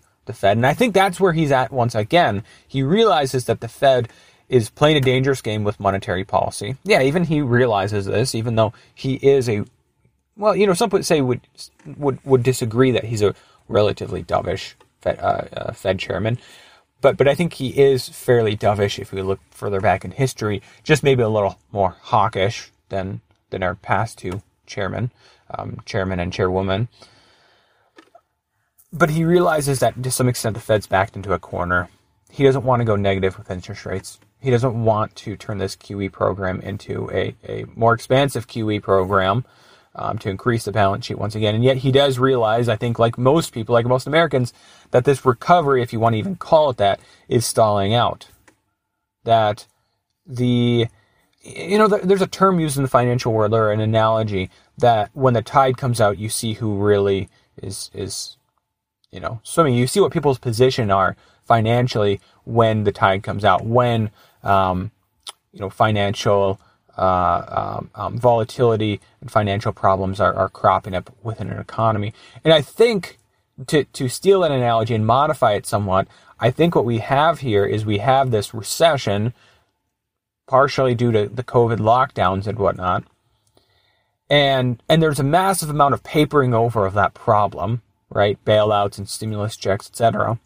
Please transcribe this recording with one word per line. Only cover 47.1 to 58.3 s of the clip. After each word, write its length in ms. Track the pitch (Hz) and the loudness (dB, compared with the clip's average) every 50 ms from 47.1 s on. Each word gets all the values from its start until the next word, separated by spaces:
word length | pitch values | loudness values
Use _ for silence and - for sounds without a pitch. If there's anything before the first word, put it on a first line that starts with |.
| _ _ _ - | _ _ _ -2
is 180 | 131 123 117 | -2 -2 -2
stalling 480 | - - 120 113 107 104 101 98 98 113 | -2 0 2 2 2 2 0 0 0 2
out. 320 | 120 113 92 - - - - _ _ _ _ _ _ _ _ _ _ _ _ _ _ _ _ _ _ - | 2 0 0 -2 -6 -12 -20 _ _ _ _ _ _ _ _ _ _ _ _ _ _ _ _ _ _ -2
That 440 | 113 113 113 110 104 104 - - _ _ _ _ _ _ _ _ _ _ _ _ | 2 2 4 4 2 0 -4 -8 _ _ _ _ _ _ _ _ _ _ _ _
the, 640 | - 127 120 123 123 123 120 120 120 120 120 113 113 _ _ _ _ _ _ _ _ _ _ - | -12 -6 -2 0 0 2 2 2 2 2 2 0 -2 _ _ _ _ _ _ _ _ _ _ -20
you 360 | - - - - 170 196 214 | -20 -16 -12 -6 -2 2 4
know, 100 | 214 208 | 4 4
th-, 140 | 202 202 - | 4 2 2
there's 200 | 185 196 185 185 | 2 2 2 2
a 40 | |
term 320 | - - - 190 196 190 170 | -2 0 2 2 2 2 2
used 180 | 160 151 135 | 0 -2 -2
in 60 | 139 139 | -2 -2
the 60 | 127 | 2
financial 440 | - 123 123 123 120 120 - 123 110 | 2 2 2 2 0 0 0 0 0
world, 220 | 110 107 104 110 | 0 0 2 2
or 180 | 113 110 107 104 | 2 2 2 0
an 80 | 110 | 0
analogy, 680 | 110 107 110 113 110 110 113 110 113 107 101 95 92 - _ _ _ _ _ - | 0 0 2 2 2 2 2 0 -2 -2 -2 -4 -4 -6 _ _ _ _ _ 0
that 320 | 120 120 117 110 104 - - | 2 2 2 2 0 -2 -4
when 200 | 143 131 131 120 | 0 0 2 2
the 80 | 113 107 | 2 -2
tide 340 | - - 147 135 131 127 | 0 2 2 2 2 2
comes 240 | - - 127 120 113 | -2 -2 -4 0 2
out, 180 | 110 101 101 90 | 2 0 0 -2
you 100 | 107 107 | -6 -8
see 260 | - - - 113 107 | -8 -6 -6 -6 -6
who 220 | - 120 107 104 | -6 -4 -4 -4
really 520 | 98 101 104 104 101 101 101 98 98 87 - _ _ _ _ _ | 0 2 2 2 2 2 2 0 -2 -4 -8 _ _ _ _ _
is, 340 | - - 101 98 - - - - | -16 -14 -12 -12 -12 -14 -14 -12
is, 420 | 101 101 95 - - - - | -12 -10 -10 -10 -10 -12 -14